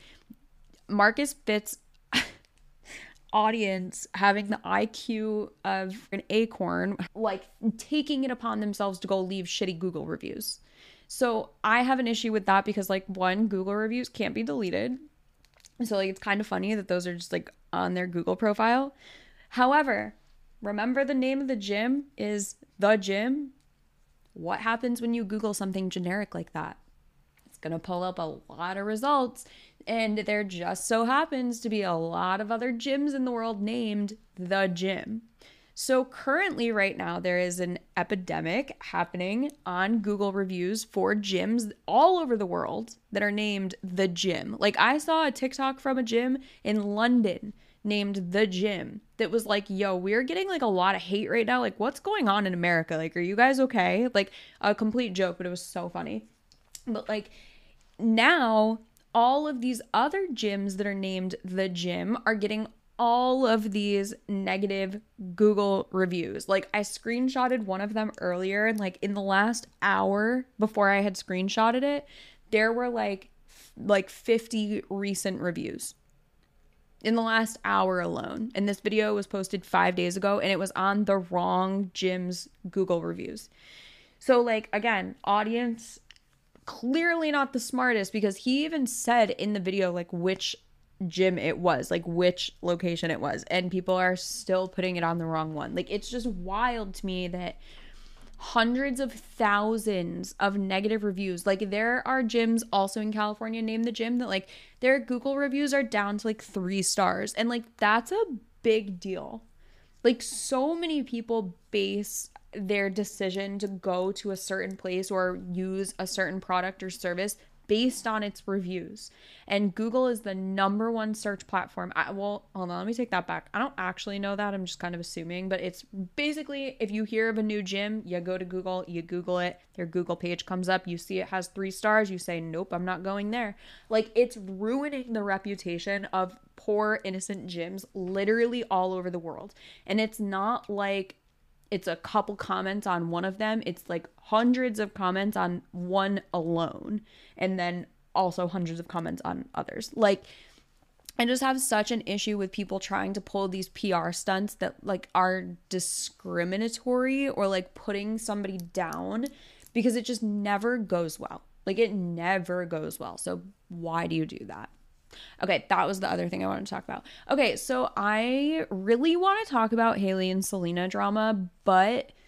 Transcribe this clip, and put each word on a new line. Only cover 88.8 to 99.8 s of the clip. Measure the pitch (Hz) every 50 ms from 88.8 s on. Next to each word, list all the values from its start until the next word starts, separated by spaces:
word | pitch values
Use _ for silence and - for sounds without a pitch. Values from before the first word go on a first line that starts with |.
| 262 240
said | - - - - 233 240 220 190
in | 190 - 190 208 208
the | 202
video, | 180 190 185 196 190 180 175
like, | 175 175 170 -
which | 175 170 185 190 185 - - - - _ _ _ _ _ _ _ - 196
gym | 170 - 185 190 185 180 170
it | 113 156 -
was, | - 175 180 156 127 - - 175
like, | 170 160 165
which | 170 170 180 180 180 180 - - - -
location | - 175 175 170 185 175 170 165 - 165 156
it | -
was, | - 143 87 82 -
and | - - 185 180 180
people | 185 185 180 - 185
are | 185 185 185 185
still | 180 - - - - - - 185 185 185
putting | 185 - - 180 185 180
it | 175 170
on | 165 170 170
the | 165
wrong | 160 160 160 156 160 156
one. | 147 143 - -
Like, | - - - 202
it's | 208 - -
just | 254 247 233
wild | 247 202 175 175 185 196 214 240 247 240 233 214 190 190
to | - -
me | 190 185 180 180 175
that | 175 180 180 175 - - - - - - - - - - - - - - - - - -
hundreds | - - - 233 226 233 247 254 277 277 247 254
of | 277 240 -
thousands | - - - - - 226 208 202 202 208 220 226 220